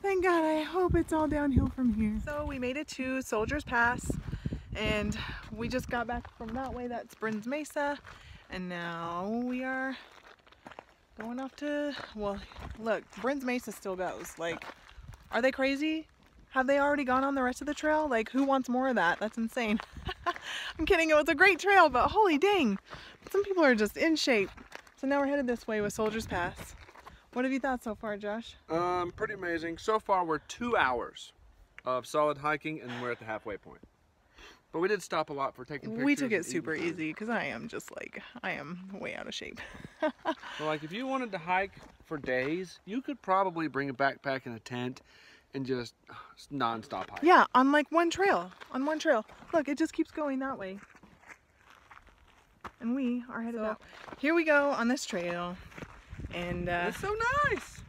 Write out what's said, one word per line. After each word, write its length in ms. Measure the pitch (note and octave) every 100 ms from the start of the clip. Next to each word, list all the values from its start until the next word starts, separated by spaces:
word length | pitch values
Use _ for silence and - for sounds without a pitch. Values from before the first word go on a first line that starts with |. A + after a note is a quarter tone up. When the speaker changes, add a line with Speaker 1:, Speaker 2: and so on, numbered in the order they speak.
Speaker 1:
Thank 220 | G4 F#4+
God, 180 | F4+ E4+
I 180 | D#4 D#4
hope 320 | D4+ E4+ F4+
it's 180 | E4+ D#4+
all 140 | D#4+ D#4
downhill 420 | D4 D4 B3 B3+
from 180 | C4+ B3
here. 220 | G#3+ G#3+ G#3+
So 200 | D4 D4
we 140 | D4 C4+
made 160 | B3
it 120 | C4 D#4
to 320 | - C4 C4
Soldiers 420 | B3+ A3 A3+ D4
Pass, 480 | - B3 A#3 B3 - - - - - - -
and 420 | - G#3+ G#3+ G#3 G#3+ - - -
we 140 | A3 A#3
just 200 | B3+ -
got 160 | A#3+
back 240 | A3+ A#3+ - -
from 120 | A3+
that 240 | A#3+ C4
way. 140 | A#3 B3
That's 280 | A#3 -
Brins 320 | - A3 G#3+ A3+
Mesa, 500 | D4 D4 D4+ C#4+ C#4+ - - - - -
and 180 | F#3 F3+
now 760 | F3 E3+ E3+ E3+ E3+ G3 A#3
we 180 | B3 B3+
are 320 | C4 C4 C4 B3+ - - - - - - - - - _ _ -
going 200 | A3+ B3
off 160 | C4+ -
to, 380 | D4 D4 D4 C4 -
well, 220 | G#3+ G3+ G3+ - - - -
look, 260 | A3+ F#3+ - -
Brins 240 | A#3 C#4+
Mesa 260 | B3+ B3 A#3
still 240 | F#3+ G3+
goes. 380 | F#3 F3 A2+ E3+ -
Like, 280 | E3+ E3 - - - - - - -
are 100 | A3+
they 100 | C4
crazy? 560 | C4 C4+ C#4 D#4 D#4+ - _ - - -
Have 180 | C4 C4
they 120 | C#4
already 260 | C#4+ D4
gone 180 | B3+ B3+
on 120 | C#4
the 80 | C4+
rest 180 | B3 B3+
of 60 | C#4
the 60 |
trail? 320 | D4 D4+ D#4 D#4
Like, 200 | A3+ A3+
who 120 | B3+
wants 240 | C#4 C4+ C4
more 220 | B3 C4+
of 60 |
that? 240 | A3+ E3+ F3
That's 160 | G#3+ -
insane. 420 | A3+ - A3 G#3 - - - -
<laughs> 520 | F4 - - - - -
I'm 80 |
kidding, 240 | D#4 F4+ D#4+
it 60 |
was 140 | D4+ D4+
a 60 |
great 240 | D4 F#4+ F4+
trail, 280 | F#4+ G4 D#4
but 220 | B3 B3+
holy 280 | G4+ G#4 D4
dang. 400 | G4 G4+ A#3+ G3 - - - - -
Some 120 | F#4+
people 180 | G4 F#4
are 120 | D4
just 200 | A3 G#3
in 220 | - D#4+ D#4
shape. 320 | - A3+ F#3+ - - - - -
So 80 | C4+
now 120 | C#4
we're 80 | C#4
headed 200 | C#4+ B3
this 180 | A#3 -
way 140 | G#3+
with 120 | G#3
Soldiers 340 | G#3+ A3 A3 A3
Pass. 480 | G3 F3 - - - - - - - _
What 100 | B3
have 80 | C4
you 80 | C4
thought 220 | C4+ B3+
so 140 | A#3
far, 220 | G#3 A3 G3+
Josh? 380 | G#3 A3 - - -
Speaker 2:
Um, 420 | D#4+ F3 F3+ F3
pretty 180 | - G#3+
amazing. 460 | G3+ F3 E3 E3 E3
So 180 | - A3
far, 260 | - F#3+
we're 120 | E3+ D3+
two 380 | - - A#3+ G#3+
hours 540 | C3+ A#2+ E2 - - _ - _ - -
of 200 | B2+ B2+
solid 320 | A#2 D3+ D3+ C#3
hiking, 440 | D3 D3+ D#3 D#3
and 100 | B2 B2
we're 80 | B2
at 60 | A#2
the 80 |
halfway 320 | A2+ G#2+ A2 F#2+
point. 220 | - - - _ _ _ _ - - - _
But 80 | D#3+
we 80 | F#3
did 140 | G#3
stop 300 | - E3+ D#3
a 20 |
lot 220 | C#3+ C3+
for 100 | -
taking 240 | B2+ C#3+ -
pictures 160 | A3+
Speaker 1:
We 100 | C4+
took 160 | C#4 C4
it 40 |
Speaker 2:
and 100 | G3+
eating 60 | F#3
Speaker 1:
super 240 | F3+ D#3+
Speaker 2:
food. 80 | D#3
Speaker 1:
easy, 300 | E3+ D#3+ D#3
'cause 160 | D3+ G#3+
I 160 | A3
am 220 | D3 A2+ -
just, 220 | - -
like, 260 | - - - - -
I 80 | F#3+
am 380 | D#3+ C#3+ F3+ F#3+
way 220 | G3 -
out 120 | - -
of 60 |
shape. 260 | - - - - - - -
<laughs> 100 | D4+ - - D#4 - -
Speaker 2:
So, 60 | D3+
like, 160 | D#3
if 80 | D3+
you 160 | G3+ C4
wanted 240 | C4 B3
to 60 | F#3+
hike 320 | D#3+ F#3 G3 - - -
for 120 | - D#3
days, 600 | B2+ B2+ C3+ E3+ F#3 -
you 160 | - A#3
could 180 | C#4 C4+
probably 440 | - F#3+ G3 E3 D#3
bring 220 | C3 C#3
a 40 |
backpack 520 | B2+ C#3 - C#3 C3+
and 100 | B2+
a 40 | A2+
tent 420 | - B2 B2 B2+ - - - - _
and 100 | C#3
just 300 | B2+ B2+ A#2 _ - - - - -
nonstop 560 | C#3+ A#2+ A2+ G#2+ G2 F#2+
hike. 140 | -
Speaker 1:
Yeah, 220 | D#4+ F4 -
on, 160 | B3 C4+
like, 200 | D4 D4
one 180 | E4 E4+
trail, 400 | E4 G4 G#3 F3+ - -
on 140 | B3+
one 140 | C#4+ D#4
trail. 260 | D#4+ A#3+ - - -
Look, 140 | E4 C#4
it 100 | D4
just 140 | D#4+
keeps 180 | - D#4+
going 280 | - D4 C4
that 200 | C4+ C4
way. 180 | F#3+ G3 - - - - - - _ _ - - _ - - _ - _ _ _ - _
And 160 | A#3
we 280 | C4 B3 B3 B3
are 100 | A3+
headed 180 | A#3 A#3
Speaker 2:
So 40 |
Speaker 1:
out. 160 | G#3+ G#3+ - - - -
Here 140 | C#4+
we 80 | E4+
go 280 | D#4 C#4+ C#4+
on 160 | B3+ A#3
this 180 | C4
trail. 500 | - G3 F3 F3 F3 F3+ - - - - - - -
And, 340 | E3+ F3 F3 F3
uh, 160 | F3 F3
Speaker 2:
It's 120 | -
so 160 | G4 A4 A#4 C#5 D5
nice. 300 | E4+ - -